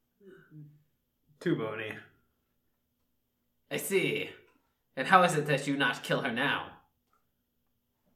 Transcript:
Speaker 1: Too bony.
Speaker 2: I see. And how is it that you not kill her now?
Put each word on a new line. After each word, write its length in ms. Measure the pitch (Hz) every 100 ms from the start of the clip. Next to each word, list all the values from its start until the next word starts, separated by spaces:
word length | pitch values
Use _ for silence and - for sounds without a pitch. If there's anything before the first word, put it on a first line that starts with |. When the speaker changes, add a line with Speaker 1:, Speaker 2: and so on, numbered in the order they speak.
| _ _ 196 180 - 156 147 - _ _ _ _ _ _
Speaker 1:
Too 160 | 175 143
bony. 360 | 110 107 107 107 - _ _ _ _ _ _ _ _ _ _ _ _ _ _ _ _
Speaker 2:
I 80 | 139
see. 500 | - 190 147 107 92 - - _ _ _ _
And 140 | - 131
how 140 | 185
is 120 | 180
it 120 | 156 143
that 200 | 139 -
you 80 | 139
not 260 | 131 123
kill 180 | - 135
her 100 | 135
now? 340 | 117 139 104 - - _ _ _ _ _ _ _ _ _ _ _ _ _